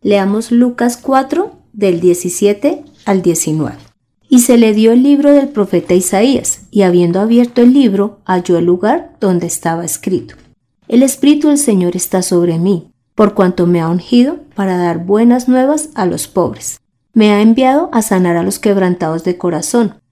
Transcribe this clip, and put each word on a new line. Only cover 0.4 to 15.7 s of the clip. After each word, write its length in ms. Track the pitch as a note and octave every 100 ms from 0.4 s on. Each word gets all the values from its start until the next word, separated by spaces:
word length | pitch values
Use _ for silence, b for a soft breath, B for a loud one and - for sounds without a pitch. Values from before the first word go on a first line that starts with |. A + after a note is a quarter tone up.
| A#3
Lucas 440 | A#3+ B3 A#3+ A#3+ A#3+
cuatro, 600 | - C4 C4 E4 G#4 - _
del 280 | G#3+ G3+ E3+
diecisiete 840 | F3+ F3 F3+ - G3+ G#3 C#4+ F4+ - _
al 160 | - G3
diecinueve. 560 | F3 D#3+ - D#3 C#3 A2+ - _ _ _ _
"Y 120 | B3+
se 180 | A#3+ A#3+
le 160 | A3+
dio 180 | G#3+ A3
el 100 | A#3+
libro 300 | C4+ C#4+ C#4+
del 160 | C#4+ C#4
profeta 460 | B3 G3 F3 E3+
Isaías, 640 | F3+ F#3 G3 A#3+ C4+ - - -
y 120 | G3+
habiendo 360 | F#3 F3 F3 F3+
abierto 440 | G#3+ A#3 A#3+ -
el 100 | A#3+
libro, 460 | C4+ B3 G3 G3+ - -
halló 320 | F3+ F3 F3
el 60 |
lugar 520 | F3 F3+ G#3 D#4 - _
donde 300 | G3+ F3+ E3+
estaba 360 | - E3+ E3
escrito: 520 | E3+ - - F#3 - - _ _ _ _ _
'El 160 | A#3
Espíritu 460 | C4+ A#3+ C#4+ D4+ D4
del 100 | C#4+
Señor 380 | C#4+ G3+ F3+ F3+
está 260 | - F3
sobre 380 | F3+ F3 F3 E3
mí, 320 | F3+ F#3 - _ _ -
por 180 | G#3
cuanto 320 | G#3 F#3 F#3 F3
me 140 | F3
ha 80 | D#3+
ungido 500 | F3 - A#3+ B3+ D#4 -
para 220 | - G3 F3+
dar 280 | F3 E3+
buenas 440 | F3 G#3 A#3 B3 B3
nuevas 400 | B3+ C4